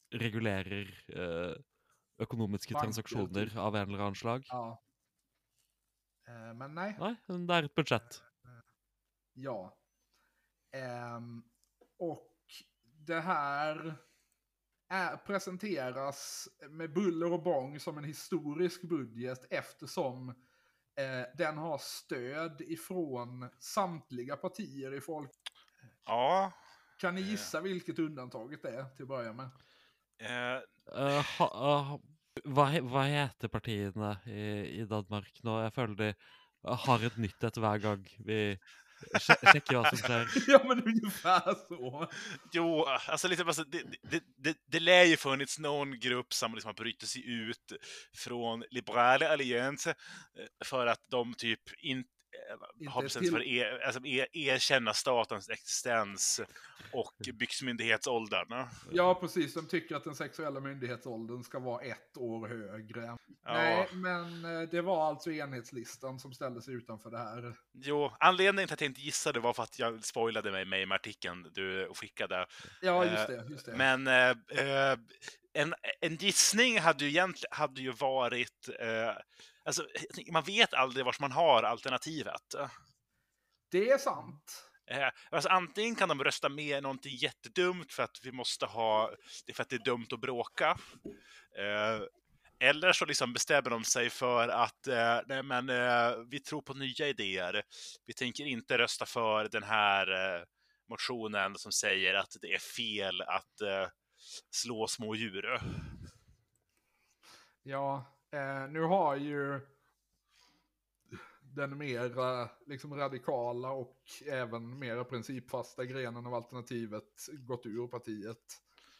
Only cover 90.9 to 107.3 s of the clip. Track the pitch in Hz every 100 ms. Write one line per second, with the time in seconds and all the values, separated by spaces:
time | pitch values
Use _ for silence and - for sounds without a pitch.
90.9 | - - - - - - - 101 104 107
91.9 | 110 98 - _ _ _ - 127 147 180
92.9 | - 160 143 123 120 - 147 127 117 110
93.9 | 127 120 - 123 120 117 113 120 - 135
94.9 | 120 117 117 123 135 135 127 131 123 123
95.9 | 120 120 113 117 139 - 151 - 135 135
96.9 | 120 147 113 101 92 90 104 - - -
97.9 | - - - 123 - 147 117 - 127 117
98.9 | - 117 123 113 107 107 110 101 110 104
99.9 | 98 92 92 95 87 87 _ _ _ -
100.9 | 113 - 120 110 104 98 98 104 - 104
101.9 | 95 92 98 92 - 90 95 - - 113
102.9 | 104 98 92 95 95 - - 104 98 92
103.9 | - _ _ - - - - 120 113 110
104.9 | - 107 110 113 95 104 123 - - -
105.9 | - - - _ _ _ _ _ _ _
106.9 | _ _ _ -